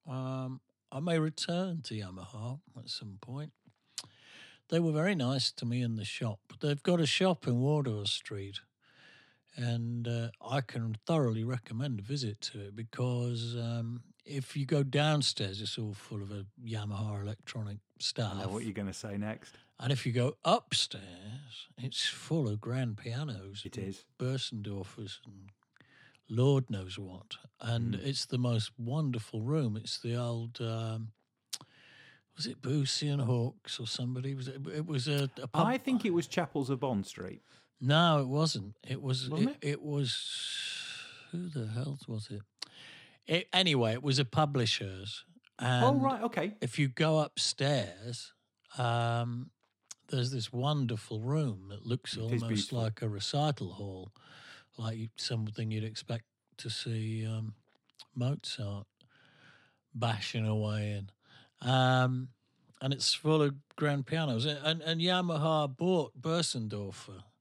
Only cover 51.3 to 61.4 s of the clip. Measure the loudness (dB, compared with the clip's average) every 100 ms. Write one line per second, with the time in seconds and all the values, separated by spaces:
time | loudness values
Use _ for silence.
51.3 | 0 0 -2 -8 -12 -4 -4 -2 -4 0
52.3 | 0 2 0 0 0 0 0 -2 -2 -2
53.3 | 2 2 0 -4 -6 -8 -8 -12 -18 -20
54.3 | -20 -20 -20 _ -6 -4 -4 -8 -6 -2
55.3 | -2 -2 -2 -2 -2 -2 -6 -6 -6 -6
56.3 | _ _ -12 -6 -4 -2 -2 -2 -2 -2
57.3 | -2 -4 -8 _ _ _ _ -12 -2 0
58.3 | 0 -4 -6 -4 -4 -8 _ _ _ _
59.3 | _ -20 -20 _ _ _ -2 0 0 -2
60.3 | 0 2 2 2 0 -2 -4 -6 _ _
61.3 | -20